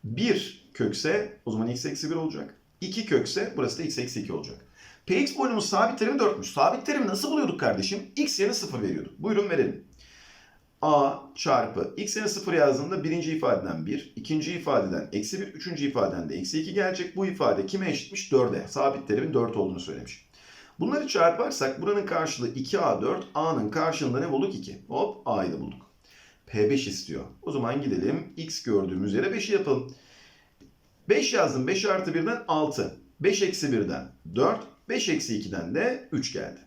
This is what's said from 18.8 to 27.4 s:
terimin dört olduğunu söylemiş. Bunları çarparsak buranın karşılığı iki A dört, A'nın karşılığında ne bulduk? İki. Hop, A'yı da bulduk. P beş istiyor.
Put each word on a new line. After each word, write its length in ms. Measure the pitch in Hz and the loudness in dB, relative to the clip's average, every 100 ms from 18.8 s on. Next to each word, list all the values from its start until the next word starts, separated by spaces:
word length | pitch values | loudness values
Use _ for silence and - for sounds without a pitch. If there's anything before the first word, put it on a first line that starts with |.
| 139 139 - | 0 0 0
terimin 260 | 107 156 | 0 2
dört 240 | - 113 - | 2 2 0
olduğunu 220 | 92 87 | -2 -2
söylemiş. 500 | - 67 - - _ _ - - - - | -8 -10 -12 -16 _ _ -20 -20 -20 -6
Bunları 280 | 175 294 - | -2 -2 0
çarparsak 760 | 185 170 170 143 - 135 - | 4 4 4 -2 0 -2 0
buranın 240 | 180 202 - | 0 0 0
karşılığı 480 | 170 160 - 120 | -2 -2 -2 -4
iki 260 | 127 135 180 | -4 -2 2
A 220 | 151 - | 2 2
dört, 260 | 123 190 - 147 | 0 -2 -2 -2
A'nın 340 | 160 143 107 | 0 0 0
karşılığında 500 | 160 160 - 131 123 | 0 0 0 0 0
ne 120 | - | 0
bulduk? 240 | 131 - - | 0 0 -2
İki. 260 | - - - | -10 -14 -6
Hop, 340 | 131 185 - - | -2 -2 -2 -2
A'yı 260 | 107 92 | 0 0
da 80 | 80 | -4
bulduk. 300 | 64 - - _ _ - - _ - | -8 -12 -20 _ _ -20 -20 _ -8
P 200 | 107 104 | 2 4
beş 180 | - - | 4 0
istiyor. 360 | 95 - 67 67 - | -6 -8 -8 -10 -12